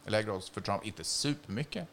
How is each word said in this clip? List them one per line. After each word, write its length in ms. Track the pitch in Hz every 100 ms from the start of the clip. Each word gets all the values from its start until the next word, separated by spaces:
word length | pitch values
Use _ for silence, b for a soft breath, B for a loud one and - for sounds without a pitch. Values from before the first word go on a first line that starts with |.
| -
Lägre 260 | 107 107
odds 180 | 95 -
för 100 | -
Trump, 260 | 98 101 107
inte 180 | 98
supermycket, 840 | - - 143 143 - 101 147 208 165